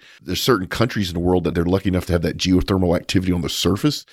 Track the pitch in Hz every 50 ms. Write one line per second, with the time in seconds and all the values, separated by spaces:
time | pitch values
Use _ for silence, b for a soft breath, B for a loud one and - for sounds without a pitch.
0 | B B B B - - 90 - - - 123 95 92 - - - 117 123 - 107
1 | 101 87 82 87 85 90 90 92 82 82 82 87 85 87 90 98 - 101 92 90
2 | - - 87 85 80 82 - 82 - 92 92 90 - - 101 92 92 87 85 -
3 | - - - 98 92 90 90 87 78 - - - - 87 95 104 - 151 143 -
4 | - b